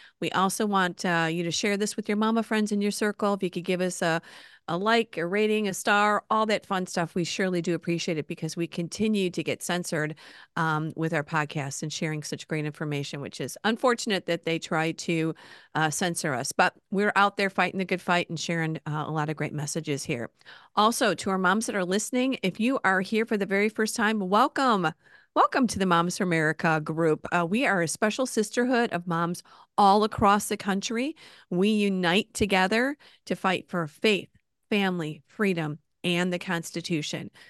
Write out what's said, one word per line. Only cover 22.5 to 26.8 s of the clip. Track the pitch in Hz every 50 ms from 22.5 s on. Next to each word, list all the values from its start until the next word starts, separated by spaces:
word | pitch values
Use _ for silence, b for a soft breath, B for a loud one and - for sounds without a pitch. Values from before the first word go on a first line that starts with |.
| 175 -
you | 214 247 277 262 -
are | 190 190 185
here | 190 190 220 214 226
for | 240 226 208
the | 196
very | 185 196 196 208 220
first | 214 - 220 214 -
time, | - 220 214 220 214 190 185
welcome. | 190 214 254 302 - - 277 254 226 196 170 156 170 b b b b b b b b
Welcome | 294 - 571 - 277 262 196
to | - 185
the | 196
Moms | 185 170 170 170 180 175 -
for | 208
America | 185 165 165 156 156 160 - - 170 160 156